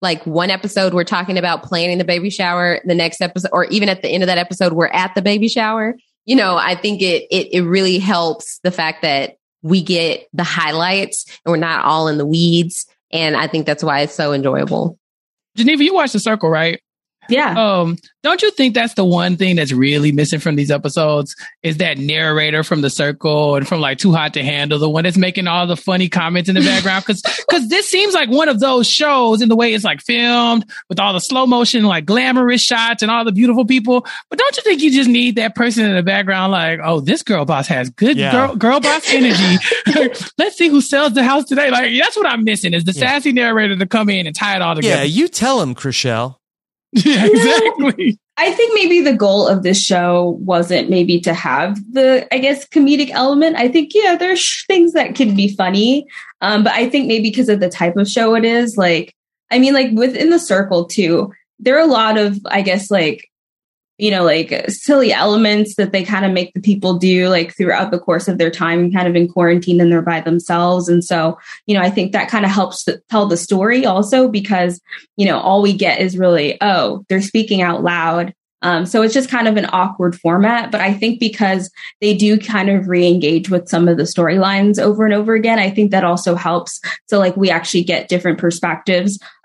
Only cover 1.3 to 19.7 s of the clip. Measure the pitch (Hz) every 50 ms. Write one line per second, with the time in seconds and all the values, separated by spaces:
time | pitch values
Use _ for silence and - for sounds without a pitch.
1.3 | 185 180 180 175 165 - - - 190 170 170 180 175 185 175 180 175 175 185 208
2.3 | 190 - 185 175 175 175 175 175 165 - - 185 170 170 165 165 - - 180 175
3.3 | - 185 185 - - 180 180 - 202 214 202 196 185 190 - - 165 185 185 185
4.3 | 180 175 180 - 180 - 190 175 160 170 165 - - 180 185 190 - 196 185 208
5.3 | 208 208 226 226 - 240 220 214 220 220 214 226 240 - _ _ _ _ _ 214
6.3 | 262 247 202 185 175 165 - 185 180 175 - 208 208 180 190 180 165 - - -
7.3 | 175 185 - - - 180 175 165 185 196 190 185 180 190 185 208 196 170 170 165
8.3 | 156 - - - - - - 180 180 - 160 156 156 - - 151 139 139 135 -
9.3 | - _ _ _ _ _ 165 156 185 185 156 190 180 170 165 156 - - - _
10.3 | - 175 175 160 - 175 160 151 151 160 170 185 190 196 190 - - - - -
11.3 | - - - 165 170 156 170 165 160 107 - 143 156 160 160 156 151 147 143 151
12.3 | 165 165 170 170 170 170 165 175 - - - _ _ _ _ _ - 165 160 156
13.3 | 151 123 160 143 160 160 151 156 147 151 160 151 139 143 151 151 - - 156 147
14.3 | 143 139 135 131 135 139 - - - - - 170 - _ _ _ _ _ _ _
15.3 | _ _ _ _ - 220 226 285 311 277 285 370 381 349 285 247 - 196 - 226
16.3 | 220 214 170 160 160 156 165 165 165 - _ _ _ _ _ _ _ _ _ -
17.3 | 240 277 302 214 170 226 220 202 196 180 170 170 170 - _ _ _ _ - 302
18.3 | 370 359 427 427 - - 262 254 214 240 233 233 - 208 185 180 175 170 175 180
19.3 | 180 165 190 185 175 165 151 131